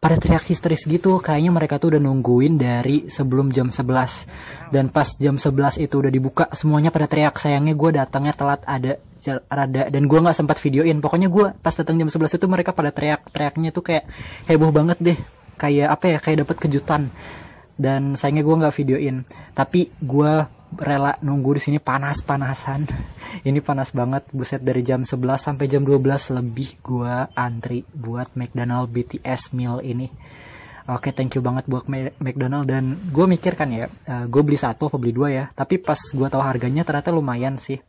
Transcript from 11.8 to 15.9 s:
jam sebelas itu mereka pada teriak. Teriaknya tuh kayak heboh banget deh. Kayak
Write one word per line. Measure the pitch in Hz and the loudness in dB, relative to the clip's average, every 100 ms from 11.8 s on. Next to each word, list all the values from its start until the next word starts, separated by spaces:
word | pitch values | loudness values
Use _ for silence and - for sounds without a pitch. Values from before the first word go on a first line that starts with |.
| 160 165 | 0 2
jam | 156 | 2
sebelas | 160 156 | 0 0
itu | 170 190 | 2 0
mereka | 185 175 | 2 0
pada | 175 147 | 0 -2
teriak. | - 147 151 - | -2 -2 -2 -4
Teriaknya | - 147 147 160 | -4 -4 -2 -2
tuh | 170 170 | -4 -2
kayak | 160 - - - - - | -2 -2 -16 -16 -18 2
heboh | 160 156 | 4 6
banget | 151 160 175 | 6 4 4
deh. | 170 170 - - - | 2 2 -4 -16 -20
Kayak | - 147 143 147 | -6 0 2 2